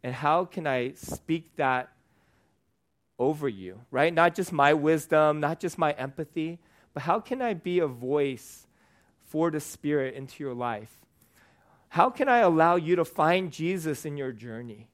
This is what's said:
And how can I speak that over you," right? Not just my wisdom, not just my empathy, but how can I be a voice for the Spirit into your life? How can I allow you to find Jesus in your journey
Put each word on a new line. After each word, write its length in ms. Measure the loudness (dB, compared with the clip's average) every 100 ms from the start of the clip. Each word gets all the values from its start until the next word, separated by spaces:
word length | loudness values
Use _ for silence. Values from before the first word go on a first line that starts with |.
And 120 | -8
how 320 | -4 0 0 0
can 200 | -6 -2
I 260 | -2 -4
speak 600 | -8 -12 -12 -4 -4 -4 -2
that 360 | 0 0 -4 _ _ _ _ _ _ _ _ _ _ _ _ -2
over 300 | 0 0 -4
you," 320 | -6 -12 -14 -6
right? 240 | 0 2
Not 200 | 4 2
just 180 | 2 -4
my 200 | 4 4
wisdom, 680 | 4 4 2 2 4 4 2
not 200 | -2 -2
just 160 | -6 -2
my 160 | -2
empathy, 680 | -2 -8 -8 -8 -6 -6 -8 _ _ _
but 80 | -10
how 180 | -2 -2
can 220 | -2 -4
I 100 | -4
be 280 | -4 -2 0
a 60 | 0
voice 800 | -4 -2 0 0 -4 -14 -20 _ _ _ _ _ _
for 260 | _ -2 0
the 100 | -2
Spirit 540 | -8 -8 -2 -2 -2
into 280 | -8 -14 -12
your 120 | -10
life? 500 | -6 -6 -6 -10 _ _ _ _ _ _ _ _ _ _
How 180 | 2 2
can 200 | 4 2
I 100 | 6
allow 380 | 6 6 6 4
you 200 | 2 0
to 80 |
find 480 | 0 2 2 4 0
Jesus 540 | -4 -4 -2 -4 -6 -6
in 100 | -6
your 160 | -6
journey 560 | -8 -12 -12 -12 -16 -20